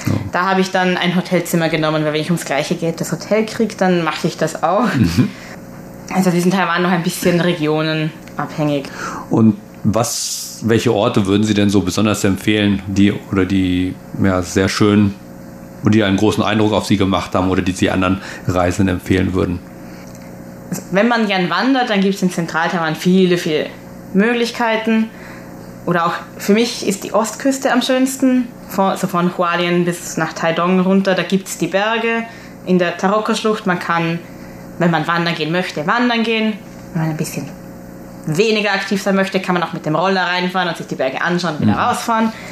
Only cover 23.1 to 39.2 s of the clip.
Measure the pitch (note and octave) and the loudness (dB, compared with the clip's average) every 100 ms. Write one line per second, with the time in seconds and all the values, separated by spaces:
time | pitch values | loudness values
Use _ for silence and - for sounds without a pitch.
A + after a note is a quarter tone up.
23.1 | F#3 F#3 F3 F3 D3+ - - - - - | 6 6 2 0 0 -2 -8 -16 -16 -2
24.1 | F#3+ A3 A#3 A#3 - A#3 A3 A3 A3 A3 | 2 2 2 -2 0 0 0 2 0 0
25.1 | - - - - - - - - F3 E3+ | -6 -16 -16 -16 -16 -16 -8 0 0 0
26.1 | - - - - G#3 A#3+ - - F#3+ - | -2 -8 -4 2 4 2 -2 -4 -4 0
27.1 | - A3 - C#4 C4+ C4 B3 A#3+ B3+ C4 | 0 0 0 0 0 2 2 2 2 2
28.1 | - C4 B3+ A#3 - - - G3 - F#3 | 2 2 2 0 -8 -6 0 0 0 -2
29.1 | F3 F3 F3 F3 F3 F3 F3 F3 E3+ - | 0 0 0 0 2 2 2 2 -2 -6
30.1 | - D#3 - E3 E3 F3 F#3 F3+ G3 F#3+ | -4 -4 -2 0 2 2 4 4 4 4
31.1 | F#3 E3+ F#3+ - - E3+ F#3+ G#3+ A3+ A3+ | 2 2 -2 -2 -4 -2 0 0 0 0
32.1 | A3+ A3+ - - - - F3+ F3 - F#3+ | -2 -4 -10 -18 -8 2 2 2 0 0
33.1 | G#3+ G#3+ G#3+ A3 G#3+ F#3+ F3 - E3+ E3 | 2 0 0 0 0 0 -2 0 0 0
34.1 | E3+ - - - - - - E3+ D#3+ D3+ | -2 -6 -16 -16 -16 -10 0 2 2 0
35.1 | E3+ E3+ D#3+ D#3 F3+ F#3 D#3+ D#3 A#3 B3 | 0 0 -2 -2 -2 -2 -4 0 0 2
36.1 | A#3 A3+ A3+ A3 G#3 - - - E3 D#3+ | 0 0 0 -2 -4 -10 -16 -8 -4 -2
37.1 | D#3 - - C#3+ - - - - - - | -2 -6 -6 -10 -12 -16 -18 -18 -18 -16
38.1 | - - D#3 A3 G#3+ G#3 G3 - G3 G3+ | -10 -4 0 2 2 0 -2 -2 -2 0
39.1 | G3 | 0